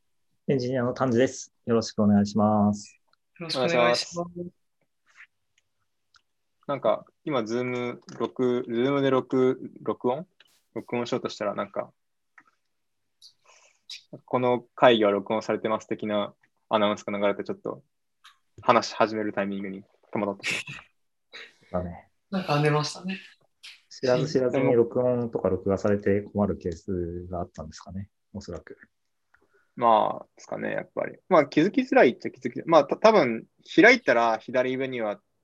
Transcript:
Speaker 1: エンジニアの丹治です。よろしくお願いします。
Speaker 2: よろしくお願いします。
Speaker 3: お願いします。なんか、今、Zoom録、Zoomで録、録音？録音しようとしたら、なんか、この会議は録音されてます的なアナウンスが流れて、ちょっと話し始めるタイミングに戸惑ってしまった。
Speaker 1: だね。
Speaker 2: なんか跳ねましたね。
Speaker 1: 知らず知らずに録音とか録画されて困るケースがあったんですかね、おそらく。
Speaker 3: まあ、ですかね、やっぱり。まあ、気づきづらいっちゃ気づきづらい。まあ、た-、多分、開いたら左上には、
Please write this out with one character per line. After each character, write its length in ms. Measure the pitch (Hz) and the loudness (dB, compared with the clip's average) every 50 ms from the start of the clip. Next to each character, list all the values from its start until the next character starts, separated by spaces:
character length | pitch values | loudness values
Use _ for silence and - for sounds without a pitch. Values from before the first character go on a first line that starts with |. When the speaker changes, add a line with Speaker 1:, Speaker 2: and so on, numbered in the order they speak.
| _ _ _ _ _ _ _ _ - | _ _ _ _ _ _ _ _ -2
Speaker 1:
エ 80 | - 143 | -2 0
ン 40 | 127 | 0
ジ 100 | 123 123 | 0 -2
ニ 100 | 135 127 | -2 -2
ア 40 | |
の 100 | 120 120 | -2 -2
丹 200 | - - 131 131 | -2 -2 0 2
治 40 | 113 | 4
で 120 | 117 131 131 | 2 2 2
す。 220 | - - - - _ _ - | 0 -8 -16 -18 _ _ -4
よ 120 | 123 117 | 0 0
ろ 40 | 113 | 0
し 120 | 113 - | 0 -2
く 100 | - - | -2 2
お 40 | 104 | 4
願 160 | 104 104 101 | 4 4 4
い 40 | 101 | 2
し 100 | 101 - | 2 0
ま 380 | 107 104 107 107 107 104 104 104 | 2 2 2 4 4 2 2 0
す。 260 | - - - _ _ _ _ _ _ _ _ _ - | -2 -8 -18 _ _ _ _ _ _ _ _ _ -14
Speaker 2:
よ 60 | 170 | -10
ろ 20 | 160 | -6
し 60 | - | -4
く 20 | |
お 40 | 135 | -2
願 80 | 123 - | 0 0
い 20 | |
し 60 | 127 123 | 2 2
ま 160 | 120 120 120 | 2 2 2
す。 240 | 120 - - 175 175 | 0 -2 -6 -6 -8
Speaker 3:
お 60 | 175 | -8
願 80 | 175 | -8
い 20 | 175 | -8
し 40 | 175 | -12
ま 60 | 175 | -12
す。 60 | 180 _ _ _ _ _ _ _ _ _ _ _ _ _ - - _ _ _ _ _ _ _ _ _ _ _ _ _ _ _ _ _ _ _ _ _ _ _ _ _ _ _ - | -12 _ _ _ _ _ _ _ _ _ _ _ _ _ -20 -20 _ _ _ _ _ _ _ _ _ _ _ _ _ _ _ _ _ _ _ _ _ _ _ _ _ _ _ -8
な 80 | - 139 | -6 -6
ん 60 | 131 | 0
か、 240 | - 110 107 - - _ _ _ - | 0 0 0 0 -4 _ _ _ -8
今、 160 | 160 143 123 | -4 -2 -2
Zoom 600 | 110 107 117 123 127 123 123 123 123 120 123 - _ - - - | -2 -2 -4 -4 -2 -4 -4 -4 -6 -6 -8 -10 _ -20 -8 -6
録、 480 | 117 117 - - 127 123 123 123 123 120 | -6 -6 -2 -2 0 0 0 -2 -4 -4
Zoom 320 | 117 117 123 139 143 139 | -2 -2 0 0 0 0
で 80 | 139 135 | 2 2
録、 500 | 131 131 127 - 135 131 127 127 131 - - - - - | 2 0 0 0 0 2 2 2 0 -2 -8 -16 -16 -10
録 300 | - 110 104 - - 123 | -6 -6 -6 -2 -2 -2
音？ 160 | 127 151 180 _ _ _ _ _ _ _ _ _ - | -2 -2 -6 _ _ _ _ _ _ _ _ _ -14
録 200 | 113 - - 123 | -14 -10 -6 -6
音 120 | 120 120 | -6 -4
し 60 | 117 | -4
よ 80 | 131 120 | -4 -4
う 0 | |
と 80 | - - | -4 -6
し 80 | - - | -8 -6
た 80 | 107 | -6
ら、 80 | 101 101 | -6 -4
な 100 | 104 101 | -6 -8
ん 60 | 101 | -8
か、 200 | - 107 - - _ _ _ _ _ _ _ _ _ - _ _ _ _ _ _ _ _ _ _ _ _ _ _ _ _ - - _ _ _ _ - - _ _ _ _ _ - - - _ _ - 139 _ | -8 -10 -10 -10 _ _ _ _ _ _ _ _ _ -20 _ _ _ _ _ _ _ _ _ _ _ _ _ _ _ _ -20 -20 _ _ _ _ -20 -20 _ _ _ _ _ -18 -18 -18 _ _ -20 -20 _
こ 120 | - 139 123 | -4 -2 0
の 200 | 127 123 123 117 120 _ _ | 2 2 0 0 -2 _ _
会 240 | - 143 127 120 110 | 4 6 6 6 6
議 60 | 107 | 4
は 60 | 101 | 2
録 220 | 101 101 95 - | 2 0 -2 -2
音 80 | 110 107 | -4 -4
さ 140 | - - 110 | -2 -2 -4
れ 40 | 107 | -4
て 120 | - 110 | -2 -4
ま 100 | 110 101 | -4 -4
す 60 | - | -4
的 200 | - 113 - 110 | -8 -8 -8 -4
な 280 | 107 104 104 101 - - _ _ _ _ _ _ - | -4 -2 -2 -4 -4 -8 _ _ _ _ _ _ -2
ア 100 | 113 107 | 0 2
ナ 120 | 104 104 | 2 2
ウ 40 | 104 | 0
ン 40 | 101 | -2
ス 60 | - | -6
が 140 | 117 101 101 | -8 -4 0
流 80 | 104 101 | 0 0
れ 60 | 98 | 0
て、 100 | 101 98 | -2 -6
ち 80 | - | -10
ょ 20 | 98 | -10
っ 40 | - | -10
と 220 | - 110 - - _ _ _ _ _ _ _ _ _ - _ _ _ _ _ - | -8 -10 -10 -10 _ _ _ _ _ _ _ _ _ -20 _ _ _ _ _ -8
話 280 | - - 120 113 - - | 0 2 2 2 2 -2
し 20 | - | -4
始 220 | - 117 107 110 | -4 -2 -2 -2
め 80 | 110 107 | -6 -6
る 80 | 104 | -6
タ 120 | - 101 98 | -6 -6 -6
イ 20 | |
ミ 140 | 101 98 98 | -4 -6 -8
ン 20 | |
グ 80 | 101 95 | -8 -10
に 140 | 95 98 - _ _ _ _ _ | -12 -14 -16 _ _ _ _ _
戸 60 | - 110 | -6 -4
惑 160 | 104 101 98 | -4 -4 -6
っ 20 | |
て 120 | 202 - - | -6 -8 -8
し 180 | - - - - - - - _ _ _ _ _ _ _ _ _ - - - - _ _ _ - | -8 -8 -8 -12 -16 -18 -20 _ _ _ _ _ _ _ _ _ -20 -20 -20 -20 _ _ _ -10
ま 80 | 92 90 | -8 -8
っ 20 | |
た。 60 | 87 87 | -8 -8
Speaker 1:
だ 20 | |
ね。 200 | - - - _ _ _ _ - | -12 -16 -20 _ _ _ _ -8
Speaker 2:
な 140 | 190 185 | -6 -6
ん 20 | 185 | -4
か 120 | - 147 | -2 0
跳 40 | 147 | 2
ね 80 | 147 151 | 2 2
ま 160 | 147 151 147 | 2 0 -2
し 80 | - | -4
た 100 | - - 180 | -8 -10 -10
ね。 120 | 190 190 - - - - _ _ _ _ _ - - - _ _ _ - | -10 -10 -10 -12 -20 -20 _ _ _ _ _ -20 -20 -20 _ _ _ -14
Speaker 1:
知 120 | - 135 127 | -4 0 0
ら 100 | 123 127 | 2 2
ず 100 | 131 - | 0 0
知 120 | - 131 | 0 0
ら 100 | 127 123 | 0 0
ず 80 | 131 135 | 0 0
に 160 | 139 143 123 | 2 2 4
録 240 | 117 113 - - 127 | 4 2 2 0 0
音 320 | 123 127 123 120 120 117 | 0 0 0 0 -2 -4
と 80 | - - | -6 -2
か 100 | - 95 | -2 -2
録 220 | 92 92 - 101 | -2 0 -2 -2
画 80 | 98 95 | -2 0
さ 100 | - 104 | 0 0
れ 100 | 101 101 | 0 0
て 220 | - 104 98 104 | 0 0 0 0
困 240 | 104 - - 101 104 92 | -2 -4 -2 -2 -2 -2
る 100 | 85 - | -2 -4
ケ 120 | - 90 | -6 -8
ー 20 | |
ス 540 | 82 - - - 95 87 87 85 87 90 87 90 | -8 -8 -8 -6 -6 -4 -4 -6 -8 -10 -10 -10
が 100 | 90 87 | -8 -8
あ 40 | 87 | -8
っ 40 | - | -10
た 140 | _ - | _ -16
ん 60 | 78 80 | -16 -14
で 60 | 78 | -16
す 60 | - | -18
か 120 | - 85 | -18 -14
ね、 180 | 87 98 101 _ _ _ _ _ | -12 -12 -12 _ _ _ _ _
お 80 | - 101 | -16 -16
そ 100 | - - | -12 -12
ら 80 | 87 - | -14 -14
く。 180 | - - - _ - _ _ _ _ _ _ _ _ _ _ _ _ _ _ _ _ _ _ | -14 -18 -20 _ -20 _ _ _ _ _ _ _ _ _ _ _ _ _ _ _ _ _ _
Speaker 3:
ま 420 | - 120 117 110 107 104 - - - | -2 2 4 4 4 4 0 -4 -8
あ、 40 | - _ _ | -12 _ _
で 80 | _ | _
す 60 | - - | -12 -10
か 100 | 55 53 | -10 -8
ね、 140 | 53 53 | -6 -6
や 100 | 52 50 | -6 -6
っ 80 | 50 - - | -8 -8 -8
ぱ 120 | - - | -8 -8
り。 100 | - - - _ - | -8 -10 -14 _ 4
ま 100 | 185 160 | 4 4
あ、 80 | 135 | 4
気 140 | 139 - 151 | 4 2 2
づ 80 | 165 208 | 2 4
き 120 | - 269 | 2 -2
づ 120 | 254 - 262 | -2 2 4
ら 100 | 254 190 | 6 6
い 60 | 123 | 6
っ 80 | - - | 4 0
ち 80 | - | -10
ゃ 40 | 120 | -12
気 80 | - - | -12 -8
づ 100 | - 117 | -10 -8
き 60 | - | -8
づ 60 | 135 | -8
ら 20 | - | -2
い。 0 | |
ま 120 | 151 165 151 | 4 4 4
あ、 60 | 143 | 4
た-、 120 | - 165 - | 4 -2 4
多 140 | - 220 | 4 6
分、 340 | 220 190 143 120 113 120 - _ _ _ _ - - | 6 6 4 2 -2 -6 -8 _ _ _ _ 0 6
開 220 | 208 214 233 269 233 | 8 8 8 8 6
い 20 | |
た 140 | - 139 120 | 4 2 4
ら 240 | 117 117 117 110 107 | 4 4 2 0 -2
左 380 | - - 117 127 127 127 131 | -4 -4 -2 0 0 0 -2
上 120 | 131 135 131 | -4 -4 -6
に 120 | 127 120 | -4 -4
は、 200 | 110 104 101 101 _ _ _ _ | -4 -4 -6 -8 _ _ _ _